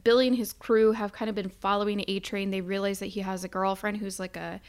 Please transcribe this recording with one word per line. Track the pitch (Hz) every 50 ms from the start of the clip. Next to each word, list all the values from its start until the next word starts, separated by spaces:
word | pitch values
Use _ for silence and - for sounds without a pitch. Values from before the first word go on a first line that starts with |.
| -
Billy | 226 233 247 262 254
and | 247 240
his | 214 - -
crew | - - - 226 220 220 220
have | 220 226 208 202
kind | - - 220 220
of | 208
been | 208 190 190
following | - - - 196 202 202 208 208 208 202 - -
A-Train. | 196 196 185 - - 202 196 196
They | 190 190
realize | 180 180 196 196 196 202 196 190
that | 202 202
he | 196 202
has | 190 190 190 185 185
a | 185
girlfriend | - 190 190 190 196 190 - 208 208 208
who's, | 202 196 185 -
like, | 185 185 - 170
a | 170 170 175 196 -